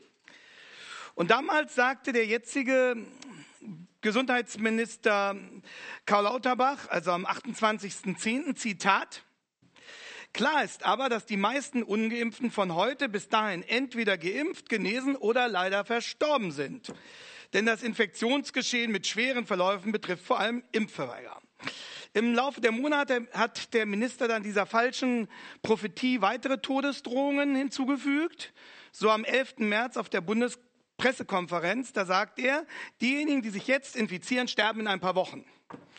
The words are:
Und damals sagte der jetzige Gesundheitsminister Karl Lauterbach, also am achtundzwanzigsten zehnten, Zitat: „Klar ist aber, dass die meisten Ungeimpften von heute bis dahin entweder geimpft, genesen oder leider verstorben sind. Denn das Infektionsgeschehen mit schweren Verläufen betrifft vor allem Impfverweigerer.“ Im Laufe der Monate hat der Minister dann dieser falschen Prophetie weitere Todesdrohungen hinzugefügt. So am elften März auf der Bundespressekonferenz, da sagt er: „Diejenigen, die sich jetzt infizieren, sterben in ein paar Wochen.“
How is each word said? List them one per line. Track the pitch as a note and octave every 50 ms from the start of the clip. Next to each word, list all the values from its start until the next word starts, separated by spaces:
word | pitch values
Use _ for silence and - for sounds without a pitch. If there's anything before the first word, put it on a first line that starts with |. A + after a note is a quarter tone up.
| - _ _ _ _ - - - - - - - - - - - - - - - - - -
Und | - E3+ E3+ A3+
damals | B3 C#4+ F#4 G4+ D4+ D4+ - -
sagte | - B3 B3+ C4+ - - - B3+
der | A#3+ A3+
jetzige | G#3 G#3+ A#3+ - - - C#4+ C4 A#3 C4 C4 B3+ B3+ B3 A#3 G#3 F#3 - - - C#4 A3 D#3+ C#3+ - - - - A3+ F#3 D#3 F3 - _ _ -
Gesundheitsminister | G#3+ G3+ A#3 C4 B3+ B3 B3 A#3 - - G#3 G#3+ A3+ A3 A3+ A#3 A3 - - - A3+ G#3 G3+ G3+ G3 G3 G3+ F#3 F#3+ - G3 - - - - - - - - -
Karl | - G3+ G3+ G#3
Lauterbach, | G3+ A#3+ B3+ G#3+ B3+ B3+ A3+ B3+ C4 C#4+ B3+ - -
also | - F3 E3 F3
am | F3 F3 F#3
achtundzwanzigsten | F3 F#3+ - - - G3+ - A3 G#3+ G#3+ A3 G3 G3 - - - G3 F3+
zehnten, | - - A3 A3+ C4 D#4+ D#4 B3+
Zitat: | - - A#3 G3+ E3+ - G3 G3 A3 D#4 - - - - _ _ _ _ _ _ _ _ _ _ - - - - - - - - - - - -
„Klar | - G#3 C#4 D#4 D4 A#3+
ist | F#3 - - -
aber, | - G3 A3 C4 C4+
dass | A#3+ A3 -
die | - G#3+
meisten | G3 G3 G#3+ B3 C#4+ C4 - - B3 A3+
Ungeimpften | - G3 A3 A3 A3+ A#3 A#3+ A#3 A#3 G#3+ - C4 A#3 -
von | - G3 F#3 E3
heute | E3 F#3+ A#3+ D4 C4+ C#4+ C4
bis | G3 G3+ - -
dahin | - A3 G#3+ G#3+ F#3+ E3+ F3
entweder | - A3 A#3+ C4+ B3+ - A#3 A#3 G3+ G3
geimpft, | F3+ D#3 F3 G3+ B3+ D4+ F4 - - - -
genesen | A#3 A3 F#3 F#3 G#3+ B3+ C4 C4+ C#4
oder | C4 - G#3 A3+ B3+ B3 A#3+
leider | G#3 F3+ F3+ F#3+ F#3+ G3+ G3+
verstorben | - A#3 A#3 A3+ - - - D4+ D4+ D4+ C#4 G#3+ F3+ D3
sind. | C#3 C#3+ C3 - C4 - - - - - - - - - - - - - - -
Denn | G3 G#3+
das | A#3 A3+ - -
Infektionsgeschehen | A#3 G#3+ - A3+ G3+ - - G#3+ A#3 C4 C#4+ C4+ - - C4 A#3+ - - A#3+ A#3 A3+ A3
mit | F#3+ - -
schweren | - G#3 A#3 C4 C4+ B3 A#3
Verläufen | - G#3 F#3 F3+ F#3 G3+ G3+ F#3 G#3
betrifft | G#3+ G#3+ G#3+ - F#3 E3 -
vor | - B3+ -
allem | G3 A3 A#3+ A#3+ - _
Impfverweigerer.“ | - A3 G#3+ - - - D3 B2 A#2 - B2 A2+ - - - _ _ - - - - - - - - - - - -
Im | A3+ A#3 A#3 A#3+
Laufe | A#3 B3+ C#4 B3+ -
der | A3+ A#3
Monate | A3 A#3 C4 D4+ D4+ C#4+ C#4+ - C4 A#3+ A#3+ - -
hat | F3+ A3 A#3 - - - - -
der | A#3 A3
Minister | G#3 G3+ G3+ A3+ B3+ - - C4 A#3
dann | A3+ A3 G3
dieser | G#3+ G3+ G#3 G3
falschen | - - A3+ A#3 B3+ B3 - - B3+ B3 A#3+ A3 - - - - - - -
Prophetie | - - A3 F3 F#3 G#3+ D#3+ - - B3+ B3+ B3 F#3+
weitere | G3 A3+ B3+ - C#4 C4+ C4
Todesdrohungen | - - C4+ C4+ C4+ C#4+ C4+ - - - A#3+ C4 C#4 C#4+ C#4+ C#4 C#4+ C#4+ C#4
hinzugefügt. | C4 C#4 C#4 - - C4+ A#3+ C#4+ C4 A#3 C#4 C#4 D4 D#4+ E4+ - - - - - - - - - - - - -
So | - F#3+ G#3+
am | A3 G#3+ A3
elften | G3 - B3 C4+ A#3 - - A3 G#3
März | G#3 G#3+ A#3+ B3+ -
auf | B3 G#3+ -
der | - G3+
Bundespressekonferenz, | F3+ E3 G#3+ A3+ A#3+ B3 - - _ _ _ _ _ _ _ - - B3 C4 - B3 - F#3+ F#3 F3+ D#3 F3 E3+ D#3+ F3 G3+ B3 C4+ - -
da | A3 G3
sagt | F3 F#3 F#3+ G#3 G3+ - -
er: | B3+ B3 C4+ D4+ E4+ - - - - - - -
„Diejenigen, | - A#3+ C4+ C#4+ D4+ D4+ C#4+ C#4 G#3+
die | A3
sich | F#3+ G3 -
jetzt | - B3+ C#4 C4+ - -
infizieren, | B3+ A3 G3 F3+ F3+ - - B3+ B3 B3
sterben | A#3+ - - G#3+ G#3+ A3 A3
in | G#3+
ein | G#3+ G3 F#3
paar | F3 F#3 F3+
Wochen.“ | F#3 F3+ - - A2 - - - _ _ - - - - - -